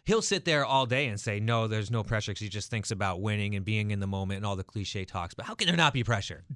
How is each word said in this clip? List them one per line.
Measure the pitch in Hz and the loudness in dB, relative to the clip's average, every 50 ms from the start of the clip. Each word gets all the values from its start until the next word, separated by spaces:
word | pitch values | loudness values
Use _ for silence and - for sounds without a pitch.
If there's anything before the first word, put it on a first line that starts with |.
| _ | _
he'll | - 208 226 | 2 2 2
sit | 220 - 202 185 - | 4 2 0 0 2
there | 175 156 147 139 | 2 4 4 4
all | 117 135 135 131 | 4 4 4 4
day | 113 123 135 143 127 | 4 2 2 2 0
and | 104 104 | -2 -2
say, | - 117 101 104 | -2 -2 -2 0
"No, | 107 113 117 113 113 110 | 2 2 2 2 2 2
there's | 110 110 107 92 | 0 -2 -2 0
no | 117 113 104 | 0 -2 0
pressure," | - 113 107 - - 101 | 0 0 0 0 -2 -4
'cause | - | -4
he | 107 104 | -6 -6
just | 92 104 - - | -6 -6 -6 -4
thinks | - 110 98 - | -4 -4 -2 -2
about | 113 95 101 95 90 87 | -2 -2 0 -2 0 0
winning | 101 107 104 104 101 101 104 | 0 0 0 0 0 0 -2
and | 98 95 | -2 -2
being | 95 110 107 107 104 | 0 0 0 0 0
in | 104 101 | 0 0
the | 98 98 | 0 -2
moment | 95 95 98 95 98 98 | -2 -2 -2 -2 -2 -2
and | 104 | -2
all | 104 101 | -2 -2
the | 95 92 | -4 -6
cliche | - - 107 95 - - 101 92 | -6 -6 -6 -6 -4 -4 -6 -6
talks. | - - 95 85 85 - | -6 -6 -6 -6 -6 -8
But | - - | -10 -10
how | - 339 | -10 -4
can | - 220 170 | -2 0 2
there | 175 165 | 4 4
not | 165 147 139 | 4 4 4
be | 131 117 | 2 2
pressure? | - 120 104 101 - 82 - - - 135 | 2 0 0 0 -6 -10 -12 -12 -14 -4